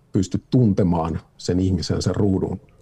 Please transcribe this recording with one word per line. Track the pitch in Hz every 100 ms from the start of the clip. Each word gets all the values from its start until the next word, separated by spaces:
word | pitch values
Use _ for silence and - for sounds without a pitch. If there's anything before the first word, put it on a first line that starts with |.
| _
pystyt | 104 92 98 -
tuntemaan | 131 113 95 90 85 82 80 - -
sen | - 90
ihmisen | 92 87 - 85
sen | 98 92
ruudun | 101 95 - - - _